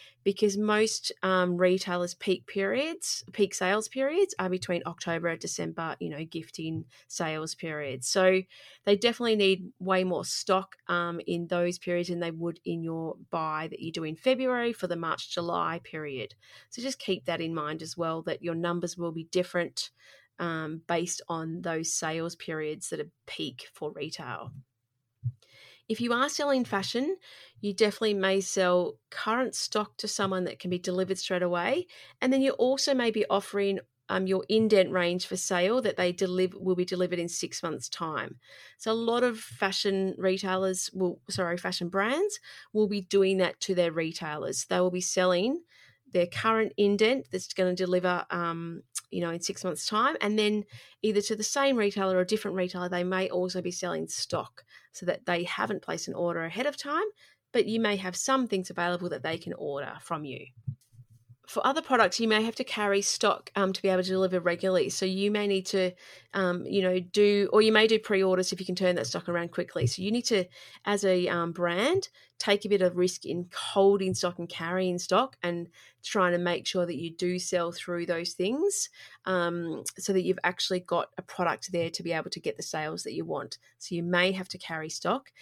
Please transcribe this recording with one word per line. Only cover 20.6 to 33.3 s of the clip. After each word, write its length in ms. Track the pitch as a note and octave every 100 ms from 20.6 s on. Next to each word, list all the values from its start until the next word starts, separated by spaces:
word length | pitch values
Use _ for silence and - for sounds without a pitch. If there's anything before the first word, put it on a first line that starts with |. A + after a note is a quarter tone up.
| D#3 D#3+ -
based 340 | E3+ F3 - -
on 340 | E3 D#3+ F3
those 300 | F3 D#3+ E3
sales 420 | - D#3+ E3 E3
periods 560 | - - D#3 D3+ D#3 -
that 100 | D#3
are 100 | D3 _ -
peak 420 | - D3+ B2+ -
for 200 | - D3+
retail. 600 | - D3+ - B2+ F#2+ - C3+ - _ _ _ _ _ B2+ - _ - - - -
If 120 | A3
you 120 | A#3+
are 160 | A#3+ C#4+
selling 360 | D4 C#4+ C4+
fashion, 520 | A#3 G3 F#3+ A#3+ D4 F#4+ - - - _
you 140 | G#3
definitely 400 | F#3 G#3+ - A3
may 260 | G3+ F#3+ G3
sell 580 | F#3 F#3+ F3+ F3+ F3 - _
current 440 | - G#3+ A#3+ C4
stock 420 | - - G#3+ G#3 -
to 100 | G#3
someone 360 | - G3 F#3
that 160 | E3+ -
can 100 | F3+
be 80 | F3+
delivered 400 | F3+ F3+ F#3 F#3+
straight 240 | - F3+
away. 460 | F3+ F3 G3+ D#4+ F4+ - - -
And 120 | B3+
then 80 | C4+
you 120 | C4+
also 420 | - B3+ C4+ D4
may 160 | C4 A#3
be 160 | A3
offering, 540 | -